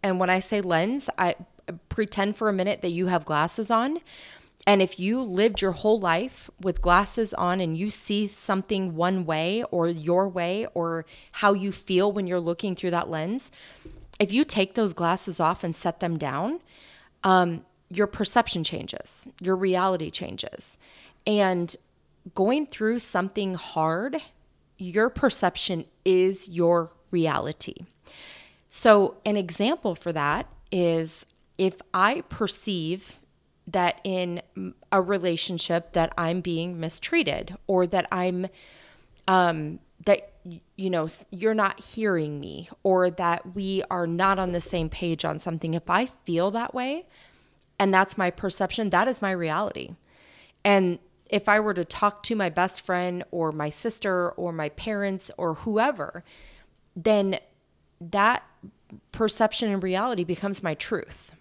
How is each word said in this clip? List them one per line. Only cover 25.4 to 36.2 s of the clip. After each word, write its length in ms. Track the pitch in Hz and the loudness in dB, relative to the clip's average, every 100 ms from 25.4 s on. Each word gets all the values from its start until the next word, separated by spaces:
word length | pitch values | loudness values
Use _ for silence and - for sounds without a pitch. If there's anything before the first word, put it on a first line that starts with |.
| 180 - - 170 - _ - | 0 0 -4 -4 -6 _ 4
is 440 | 185 185 190 - | 6 4 2 -4
your 420 | 170 170 170 165 _ _ | 2 4 4 2 _ _
reality. 680 | 180 160 143 - 156 - - - _ - - - - - _ _ | 0 2 0 -4 -8 -10 -12 -18 _ -20 -20 -20 -20 -20 _ _
So 460 | - 240 208 190 - - | 2 8 8 8 2 -2
an 120 | 208 | 0
example 580 | 180 165 208 339 220 170 | -2 0 0 0 -2 -4
for 160 | 175 | -4
that 360 | 156 143 160 277 - - | -2 0 -2 -4 -16 -4
is 540 | 190 175 165 160 - - _ _ - | 2 2 2 -2 -6 -10 _ _ 0
if 180 | 190 185 - | 0 0 -6
I 280 | 185 196 269 - | 2 2 2 -6
perceive 920 | - 202 - - 185 160 185 - - _ _ _ _ - | -4 -2 -2 -2 -2 -2 -6 -8 -20 _ _ _ _ -4
that 340 | 185 175 - | 0 0 0
in 380 | 202 185 180 175 - - | -4 -4 -4 -6 -10 -12
m-, 200 | 185 - _ | -12 -12 _
a 100 | 196 | 0
relationship 920 | 180 196 175 170 - 175 - 170 170 | 2 0 0 0 -2 -4 0 -2 0
that 200 | 175 165 | 0 0
I'm 240 | - | 0